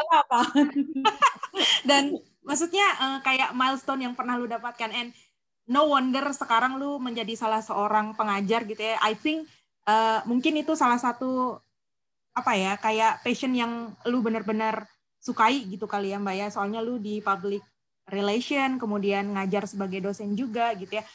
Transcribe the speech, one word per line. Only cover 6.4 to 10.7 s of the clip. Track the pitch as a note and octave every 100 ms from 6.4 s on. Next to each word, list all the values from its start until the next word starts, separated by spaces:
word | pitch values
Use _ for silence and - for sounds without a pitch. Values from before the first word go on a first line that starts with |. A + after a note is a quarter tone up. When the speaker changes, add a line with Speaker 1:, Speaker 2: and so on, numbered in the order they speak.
| C4 A3+ B3+ C4
Speaker 2:
lu | C#4+ C#4+
menjadi | B3 A#3 G#3+ A3+
salah | A3 A3
seorang | A3 G3+ G#3 G#3+ G#3+ G#3+
pengajar | G#3+ G3+ G3 A3+ G#3+
gitu | G#3+
ya. | G#3+ A3 G#3+
I |
think, | G#3+ D#4 D#4+ D#4 _ _ _ -
eh, | A3 A3 A3 -
mungkin | A#3+ D#4+ D4+
itu | D4+